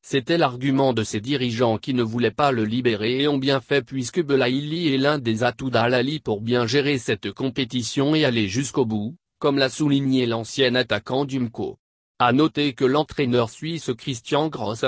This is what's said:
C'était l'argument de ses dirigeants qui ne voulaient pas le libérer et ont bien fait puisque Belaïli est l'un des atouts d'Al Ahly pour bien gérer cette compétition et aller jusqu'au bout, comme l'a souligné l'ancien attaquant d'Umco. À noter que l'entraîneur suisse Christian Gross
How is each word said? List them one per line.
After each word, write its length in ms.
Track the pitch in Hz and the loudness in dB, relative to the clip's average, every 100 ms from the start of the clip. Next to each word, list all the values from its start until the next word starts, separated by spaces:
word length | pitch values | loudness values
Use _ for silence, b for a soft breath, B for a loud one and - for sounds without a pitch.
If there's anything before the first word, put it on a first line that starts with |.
C'était 360 | - 139 123 170 | -2 -4 0 0
l'argument 540 | 147 123 139 135 135 | 0 0 0 2 2
de 100 | 117 | 0
ses 180 | 110 110 | -2 -4
dirigeants 560 | 110 143 127 113 123 110 | -4 -2 -2 0 0 0
qui 160 | - | -2
ne 80 | 127 | -2
voulaient 300 | 113 117 117 | -2 0 -2
pas 200 | 98 147 | 2 0
le 140 | 123 107 | 2 0
libérer 560 | 120 123 104 110 127 | 0 0 0 -2 0
et 60 | 147 | 0
ont 100 | 143 | 0
bien 240 | 135 135 | 0 0
fait 220 | - 143 | 2 -2
puisque 380 | 123 135 123 - | 0 -6 -4 -2
Belaïli 720 | 147 135 123 131 147 160 165 | 2 2 2 0 -4 -2 0
est 60 | 135 | 2
l'un 220 | 139 151 | 2 0
des 240 | 117 113 | 0 0
atouts 260 | 123 120 131 | 0 -2 -2
d'Al 240 | 123 120 | 2 2
Ahly 260 | 127 131 151 | 2 0 -4
pour 220 | - 104 | -4 -4
bien 240 | 113 123 117 | 0 0 2
gérer 320 | 139 139 139 | 2 2 0
cette 340 | - 110 101 | -2 -4 -4
compétition 840 | - 131 127 120 131 113 - 139 156 | -4 -4 -4 -4 -4 -4 0 2 4
et 100 | 143 | 2
aller 220 | 113 104 | 2 0
jusqu'au 380 | 107 139 - 120 | 0 -2 0 0
bout, 300 | 107 104 165 _ _ | 0 -4 -10 _ _
comme 220 | 147 139 | 0 2
l'a 100 | 131 | 0
souligné 560 | - 151 139 139 131 120 | 0 2 2 2 2 2
l'ancien 480 | 113 107 - 131 | -2 -4 0 2
attaquant 500 | 123 117 104 - 131 | 2 0 -2 -2 -4
d'Umco. 540 | 143 131 120 117 92 - _ _ _ _ | -2 -2 -4 -4 -8 -8 _ _ _ _
À 160 | 120 | 2
noter 400 | 127 156 - 147 | 4 2 2 -2
que 100 | 120 | 2
l'entraîneur 680 | 131 143 156 - 131 123 113 | 2 2 0 -2 0 2 0
suisse 400 | - 156 165 - 117 | -4 -8 -6 -6 -6
Christian 540 | - 123 - 147 156 | -6 -10 -2 0 0
Gross 360 | 139 104 113 | -4 -6 -2